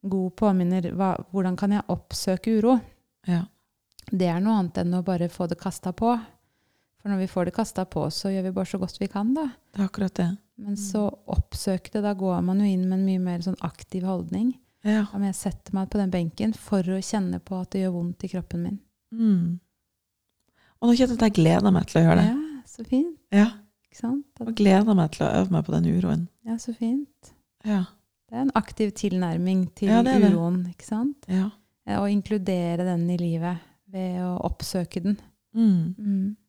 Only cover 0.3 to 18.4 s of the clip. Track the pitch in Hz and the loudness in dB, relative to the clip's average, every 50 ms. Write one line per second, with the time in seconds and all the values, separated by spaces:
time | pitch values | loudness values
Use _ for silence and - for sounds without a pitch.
0.3 | 180 - 220 208 190 185 180 175 185 185 170 170 - 175 196 190 175 - - _ | -2 0 2 4 4 4 2 2 2 0 -2 -2 -2 -2 0 0 0 -2 -6 _
1.3 | - 196 185 185 180 175 - 202 202 208 - - 185 - - _ - - - - | -4 -2 -2 -2 -2 -2 0 0 0 0 0 -2 -4 -6 -4 _ -10 -6 -2 -2
2.3 | 185 185 - 220 226 220 208 233 262 240 - - _ _ _ _ _ _ _ - | -2 -2 0 0 0 2 4 4 4 4 2 -4 _ _ _ _ _ _ _ -2
3.3 | 175 170 180 - _ _ _ _ _ _ _ _ _ - - - - 185 180 175 | 0 0 -2 -4 _ _ _ _ _ _ _ _ _ -20 -10 -4 -2 0 0 0
4.3 | 165 175 190 214 226 208 185 170 - 190 180 175 175 180 180 196 185 175 175 170 | 0 0 2 2 2 2 0 0 -2 -2 -2 0 0 -2 0 0 0 0 -2 -4
5.3 | - - 185 165 175 - - 196 170 - - 185 175 - 220 233 240 233 226 - | -4 -6 -6 -6 -6 -6 -6 -8 -8 -6 -8 -8 -4 0 0 0 0 0 -4 -12
6.3 | _ _ _ _ _ _ _ _ _ _ _ _ _ _ _ 202 202 190 185 185 | _ _ _ _ _ _ _ _ _ _ _ _ _ _ _ -4 -2 -2 -2 -2
7.3 | - 190 175 175 - - 226 208 - 190 185 - - 160 151 156 - - - 196 | -2 -2 -2 -2 0 -2 -4 -2 -2 -6 -6 -4 -4 -4 -4 -4 -4 -4 -4 -2
8.3 | 190 190 185 190 180 185 190 - - 190 185 180 - - 202 196 - 196 208 226 | -2 -2 -2 -4 -2 -4 -4 -4 -4 -6 -6 -6 -6 -6 -6 -6 -4 -4 -2 0
9.3 | 262 311 311 269 240 _ _ _ _ 202 202 190 - - 202 185 _ - 175 170 | 0 0 -2 -6 -8 _ _ _ _ -4 -4 -4 -2 -4 -4 -4 _ -2 -2 -2
10.3 | 185 202 _ _ _ - 208 202 202 202 202 196 190 214 208 202 - _ _ - | -2 -6 _ _ _ -14 -8 -8 -8 -6 -8 -4 -2 -2 -2 -2 -4 _ _ -4
11.3 | - - - _ - - - - 190 185 _ - - 214 208 208 208 190 190 190 | -2 -2 -2 _ -6 -6 -4 -2 -4 -4 _ -6 -6 -4 -2 -2 -2 -2 -2 -2
12.3 | 180 175 170 180 185 196 208 202 190 185 185 185 185 185 190 190 190 185 185 180 | 0 0 0 0 2 2 2 2 2 0 0 0 0 0 0 0 0 0 0 -2
13.3 | 175 170 170 190 180 - - - - - - _ - 185 175 185 190 175 170 165 | -4 -4 -4 -4 -6 -4 -6 -10 -10 -10 -18 _ -8 -6 -4 -4 -4 -4 -4 -6
14.3 | 175 190 220 254 254 - _ _ _ _ _ 208 214 220 208 208 - 202 202 196 | -4 -2 -2 -2 -2 -4 _ _ _ _ _ 0 2 2 0 -2 -2 -4 -2 -2
15.3 | 190 - - 202 - - _ - 185 196 190 190 - 214 196 185 180 180 175 165 | -2 -2 -4 -6 -6 -6 _ -6 -4 -4 -4 -2 -2 -2 0 0 0 -2 -2 -2
16.3 | - - 214 220 220 - - - - 196 180 180 190 190 185 - - 214 190 180 | -4 -2 -2 -2 -2 -4 -4 -2 0 0 0 0 -2 -4 -4 -4 -2 -2 -2 -2
17.3 | 180 180 - - 190 185 185 - - 196 190 185 180 175 170 175 180 _ - 190 | -4 -6 -6 -8 -8 -8 -8 -6 -4 -2 -2 -2 -2 -2 -4 -6 -6 _ -10 -6
18.3 | - 180 | -6 -8